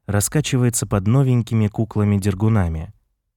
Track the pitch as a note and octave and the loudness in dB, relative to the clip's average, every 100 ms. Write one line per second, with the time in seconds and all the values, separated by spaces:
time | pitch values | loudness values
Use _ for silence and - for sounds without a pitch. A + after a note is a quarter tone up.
0 | - G2+ - D#3 - C3 B2 A#2 - G2+ | -4 -2 0 -2 0 0 0 0 -2 -2
1 | G2 C3+ C3 B2 G#2+ A2+ G#2 - A2 G#2+ | 2 2 4 0 0 0 0 -2 -4 0
2 | G#2 G2+ G2+ F#2+ A2 G#2+ E2+ D#2+ F2+ - | 0 0 0 0 0 2 0 -4 -10 -16
3 | _ _ _ | _ _ _